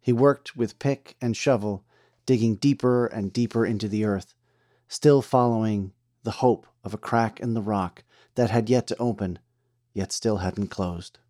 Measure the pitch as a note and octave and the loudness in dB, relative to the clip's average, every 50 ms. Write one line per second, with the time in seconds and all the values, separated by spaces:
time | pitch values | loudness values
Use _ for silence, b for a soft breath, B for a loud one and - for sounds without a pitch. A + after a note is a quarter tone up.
0 | _ - B2 A#2 C3 C#3+ C#3 - _ - - C3 A#2 G#2+ - _ - C#3 C#3 C3+ | _ 0 2 4 4 4 4 2 _ -18 -4 -4 -4 -4 -4 _ -4 -4 -4 -4
1 | _ - - _ - A#2+ A2+ - - D3 C3+ A2 G2+ G#2+ G2+ G2 _ _ _ _ | _ -20 -18 _ -4 -4 -4 -2 0 0 0 2 0 -4 -6 -6 _ _ _ _
2 | _ _ _ _ _ - C3 A#2 A2+ A2+ A2 F2+ - C#3+ C#3 - - B2+ B2 B2 | _ _ _ _ _ 0 2 2 2 0 0 2 2 0 0 2 2 0 2 2
3 | A#2+ A2+ - A2 G2+ G2 - - A#2+ A2+ - A#2 A2+ F2+ A#2 G2+ G2 G#2 G2 G#2+ | 0 -2 -2 -4 -6 -4 -2 -2 -2 -2 0 0 0 0 0 -4 -4 -4 -2 -2
4 | G#2+ G#2+ G2+ F#2+ F#2+ _ _ _ _ _ _ _ _ _ _ _ _ _ - - | 0 0 -2 -2 -4 _ _ _ _ _ _ _ _ _ _ _ _ _ -14 2
5 | - D3+ C#3+ C#3 B2 - - B2+ B2 A#2+ A#2 A2+ A2 A2 G#2+ G2+ G2 F#2+ _ _ | 4 6 6 6 4 2 2 2 4 4 2 2 0 0 0 -2 -4 -6 _ _
6 | _ _ _ _ _ A#2 G#2+ - - B2+ A#2 - - _ _ _ _ G#2 G2 G#2 | _ _ _ _ _ -10 -6 0 2 2 2 2 -2 _ _ _ _ -12 -12 -10
7 | - - - A#2 A2+ A2 - - - A#2 A2+ A2+ G2+ G#2 G#2+ G2+ F#2 F2 _ - | -8 -2 0 0 0 0 -2 -6 -6 -4 -4 -2 -2 -2 -2 -2 -2 -4 _ -14
8 | _ b b b b b b - B2 G#2+ G#2 A#2+ A2+ G#2+ B2 B2+ A#2+ - A2+ - | _ b b b b b b 0 0 2 2 0 2 4 2 2 2 0 -6 -4
9 | A#2 B2 A2+ - G#2+ F#2 F2 - _ _ _ _ _ _ _ _ _ _ _ - | -2 -4 -2 -2 -4 -6 -6 -8 _ _ _ _ _ _ _ _ _ _ _ -6
10 | F#2+ - - - - A2+ G#2+ G2+ F#2 F#2 - - G2+ F#2+ - - G2 F2+ F2 E2+ | -6 -6 -6 -4 -2 0 0 0 -2 -4 -4 -4 -6 -6 -4 -6 -6 -4 -4 -8
11 | F2 - _ _ _ _ | -12 -14 _ _ _ _